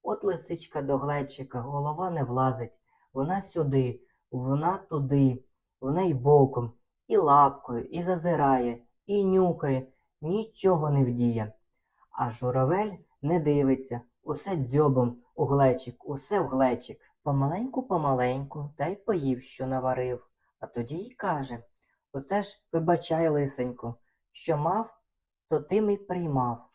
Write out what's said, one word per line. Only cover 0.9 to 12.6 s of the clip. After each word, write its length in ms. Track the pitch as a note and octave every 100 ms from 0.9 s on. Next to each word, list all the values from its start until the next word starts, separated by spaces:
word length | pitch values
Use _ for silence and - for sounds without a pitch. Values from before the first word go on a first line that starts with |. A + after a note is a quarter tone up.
| C3+
глечика, 640 | C#3+ C#3+ C#3 - C3 B2+
голова 480 | B2 C#3+ C#3+ D#3 F#3
не 140 | E3
влазить, 500 | A#2+ B2 C3 A#2+ A2+ _ _ _ _
вона 280 | C3 C#3+ G3
сюди, 600 | - E3+ C#3+ C3+ B2+ A2+ _ _ _
вона 460 | B2+ B2+ C#3+ E3 F3
туди, 680 | - D#3 C3+ C#3+ C3+ B2 _ _ _ _
вона 200 | C3 E3
й 120 | F#3+
боком, 580 | C3 C3+ D3 C3+ B2 A#2 - _ _ -
і 100 | A2+
лапкою, 680 | D#3 C#3+ C#3+ - - A#2+
і 160 | - E3+
зазирає, 840 | F3 F3 E3+ D3+ C#3+ C3 A#2+ A#2 _ _
і 200 | - G3+
нюхає, 600 | F#3+ F#3+ F3+ E3 D3 C3 B2+ _ _ _
нічого 680 | D#3 G#3 A3 - F#3+ E3+ D3+
не 160 | C#3
вдіє. 480 | B2 A#2+ A#2+ A2+ G#2+ - _ _ _ _ _
А 180 | - B2
журавель 640 | A2+ B2+ C3